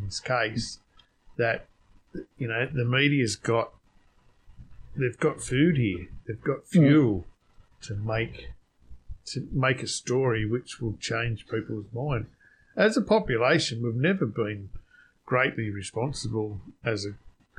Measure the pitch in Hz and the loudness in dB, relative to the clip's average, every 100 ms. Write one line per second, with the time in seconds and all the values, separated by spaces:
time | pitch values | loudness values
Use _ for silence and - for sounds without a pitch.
0 | 101 - - 123 110 117 110 - _ _ | -6 -6 -2 0 0 -2 -6 -10 _ _
1 | _ _ - - 113 - - _ _ - | _ _ -10 -2 0 -2 -8 _ _ -20
2 | _ - - - 120 113 135 143 120 131 | _ -14 -14 -8 -4 -2 -2 -2 2 4
3 | 143 143 113 98 - 117 - - _ _ | 4 4 2 0 0 0 0 -8 _ _
4 | _ _ _ _ - - - - - - | _ _ _ _ -20 -20 -18 -18 -12 -4
5 | 123 - 156 135 - 127 170 143 110 87 | -4 0 -2 -2 -2 4 4 4 2 -2
6 | 92 - - 107 - 135 - 180 143 151 | -8 -12 -10 -4 -4 -4 4 8 10 8
7 | 123 92 - - _ - - _ - 101 | 6 2 -4 -18 _ -20 -20 _ -10 -6
8 | 110 110 117 - - - _ _ - - | -2 0 -2 -6 -14 -16 _ _ -20 -16
9 | - - - 127 - 131 131 127 113 - | -14 -12 -8 -8 -4 0 2 0 -4 -8
10 | - 123 131 110 107 123 - - 117 - | -2 0 2 0 0 -4 -6 -8 -6 -4
11 | - 113 117 107 - 113 - 110 104 117 | -4 -4 -4 -6 -4 -6 -4 -8 -8 -6
12 | 147 117 104 _ _ _ _ - 214 233 | -4 -4 -6 _ _ _ _ 2 2 2
13 | 196 214 - 113 127 160 - 117 120 117 | 2 2 2 2 2 2 0 -4 -2 0
14 | 160 196 131 113 104 101 98 - - - | 2 2 -2 -2 -4 -6 -10 -12 -14 -20
15 | - _ - 127 135 - 110 101 95 - | -20 _ -2 2 2 0 -4 -6 -6 -4
16 | 135 - 113 110 107 101 - - 117 104 | -4 -4 -4 -4 -4 -8 -14 -8 -4 -4
17 | 101 101 - - _ | -6 -12 -18 -20 _